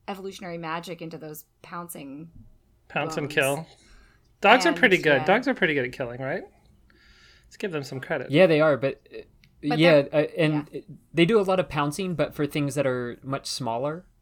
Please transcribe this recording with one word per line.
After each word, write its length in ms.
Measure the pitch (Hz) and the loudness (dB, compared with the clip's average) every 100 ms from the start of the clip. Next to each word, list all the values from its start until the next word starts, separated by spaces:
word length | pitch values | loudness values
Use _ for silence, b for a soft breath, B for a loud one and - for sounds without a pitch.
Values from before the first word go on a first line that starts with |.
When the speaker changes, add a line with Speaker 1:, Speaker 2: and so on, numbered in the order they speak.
| - | -12
Speaker 1:
evolutionary 480 | 196 190 190 185 170 | -10 -10 -12 -12 -10
magic 440 | 160 165 170 165 | -8 -8 -8 -12
into 160 | 160 160 | -12 -14
those 260 | 156 151 - _ | -14 -16 -20 _
pouncing 680 | - 175 170 175 139 143 165 - - _ _ _ _ | -16 -14 -12 -14 -14 -16 -16 -20 -20 _ _ _ _
Speaker 2:
Pounce 280 | 160 156 160 | -6 -6 -4
and 100 | 143 | -4
Speaker 1:
bones. 60 | |
Speaker 2:
kill. 320 | 143 135 143 165 _ b b b b b _ | 0 0 0 -6 _ b b b b b _
Dogs 240 | 196 247 339 | 6 6 6
are 40 | |
Speaker 1:
And, 60 | - | 2
Speaker 2:
pretty 220 | 240 175 | 4 4
good. 200 | 151 143 | 4 4
Speaker 1:
yeah. 60 | |
Speaker 2:
Dogs 240 | 156 214 262 | 4 2 2
are 60 | |
pretty 180 | 247 160 | -2 0
good 100 | 143 127 | 0 -4
at 60 | |
killing, 280 | - 123 123 | -6 -8 -8
right? 220 | 135 180 392 _ _ _ _ b b b b b b | -6 -8 -10 _ _ _ _ b b b b b b
Let's 100 | - | -10
give 160 | 208 | -8
them 120 | 156 | -6
some 160 | 135 135 | -8 -10
credit. 300 | - 156 127 | -6 -6 0
Speaker 3:
Yeah, 160 | 143 185 | 4 6
they 140 | 151 | 6
are, 160 | 156 135 | 4 2
but, 240 | 131 - _ | 0 -4 _
uh, 80 | 110 - _ _ _ 147 | -20 -20 _ _ _ -4
Speaker 1:
But 120 | 151 | 2
Speaker 3:
yeah, 240 | 170 151 | 6 6
Speaker 1:
they're 120 | 139 151 | 4 0
Speaker 3:
uh, 20 | 151 - | 0 0
and 320 | 156 151 147 | 0 0 -4
Speaker 1:
yeah. 80 | 147 - 147 _ | -12 -16 -20 _
Speaker 3:
they 100 | 156 | 2
do 160 | 170 226 | 4 4
a 20 | |
lot 180 | 190 190 | 4 0
of 80 | 175 | -2
pouncing, 460 | 147 147 147 185 | -2 -4 -4 -4
but 200 | 160 147 | -4 -4
for 120 | - 143 | -2 -4
things 280 | 156 143 | -2 -2
that 120 | 143 135 | -2 -2
are 320 | 127 120 - | -2 -6 -10
much 240 | 131 135 - | -8 -8 -6
smaller 580 | - 123 117 143 165 - _ | -8 -6 -4 -4 -8 -14 _